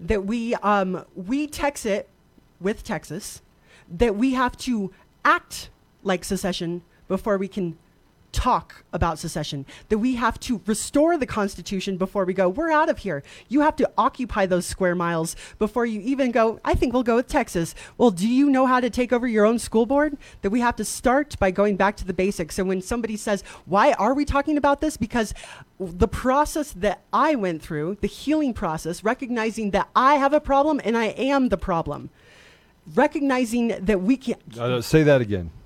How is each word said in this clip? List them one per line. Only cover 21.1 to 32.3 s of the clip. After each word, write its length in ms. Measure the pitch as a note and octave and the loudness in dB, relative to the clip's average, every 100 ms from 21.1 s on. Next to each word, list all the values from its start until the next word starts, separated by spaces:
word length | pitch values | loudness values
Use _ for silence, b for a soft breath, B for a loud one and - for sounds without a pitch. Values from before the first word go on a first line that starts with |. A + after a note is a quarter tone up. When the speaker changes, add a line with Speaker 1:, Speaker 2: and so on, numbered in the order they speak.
| C4 D4 - | 2 0 0
Speaker 1:
by 120 | G3 | 0
going 240 | F#3 G#3 G3 | 2 2 2
back 220 | G3+ G#3 | 0 0
to 80 | F#3 | -4
the 80 | |
basics. 420 | F#3 F#3+ G3 E3 - | -2 -2 -2 -6 -4
So 80 | |
when 180 | F#3+ F#3+ | -2 -2
somebody 360 | F#3 A#3+ A3 G#3+ | -4 -4 -4 -6
says, 260 | - G3+ - B B | -2 -2 -4 B B
"Why 260 | F#3+ C4+ | 4 4
are 220 | - G#3 | 4 2
we 100 | C#4 | 0
talking 320 | C#4+ C#4 C#4 D4 | 0 0 0 2
about 240 | C#4+ C#4 | 2 2
this?" 160 | D#4 - | 0 -4
Because 380 | A3+ A#3+ G#3+ - B B B - | -4 -2 -4 -6 B B B -12
the 300 | F#3 F3 F#3+ | -8 -2 -2
process 640 | - B3+ C4+ D4 E4 D4 | 0 0 2 2 -2 -6
that 300 | F3+ G3+ F3+ _ | -4 -4 -4 _
I 240 | G#3+ D4 C#4 | 0 2 2
went 260 | F#3+ D#3+ | -2 -4
through, 360 | - D#3 D#3 G3+ | -6 -6 -4 -4
the 80 | G#3 | -6
healing 460 | - - D#4 C#4+ | -6 -2 0 0
process, 500 | A3 F3+ D#3 D#3 F3 | -2 -4 -4 -6 -4
recognizing 680 | G#3 B3 A#3+ A#3+ A3+ A3 G#3 | -2 -2 -4 -2 -2 -2 -2
that 180 | F#3 - | 0 0
I 220 | G#3+ C4 D4 | 2 4 6
have 160 | C#4 | 4
a 80 | D4 | 2
problem 400 | D4 C#4 D4 D4 - | 4 2 4 2 0
and 120 | A#3 | 0
I 100 | A3 | 0
am 420 | D#3+ C4 C#4 B3 | -2 0 2 2
the 80 | F#3+ | 0
problem, 520 | - E3 D3+ C#3 - - b | 0 -2 -2 -8 -12 -18 b